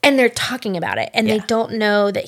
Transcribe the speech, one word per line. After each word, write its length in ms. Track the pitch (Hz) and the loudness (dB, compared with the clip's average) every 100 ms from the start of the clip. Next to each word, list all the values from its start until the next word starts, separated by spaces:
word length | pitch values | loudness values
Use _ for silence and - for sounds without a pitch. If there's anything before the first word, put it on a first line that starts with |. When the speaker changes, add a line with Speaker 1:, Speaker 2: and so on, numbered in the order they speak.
Speaker 1:
And 160 | 294 269 | 2 4
they're 100 | 240 | 4
talking 480 | - - 254 214 180 | 2 -6 -6 -4 -4
about 220 | 131 101 | -2 -4
it, 120 | - | -4
and 140 | - 220 | -2 0
they 80 | 214 | 0
Speaker 2:
Yeah. 100 | - | 0
Speaker 1:
don't 260 | 226 226 | -2 -2
know 380 | 220 214 208 202 | -2 0 2 0
that 140 | 196 | -2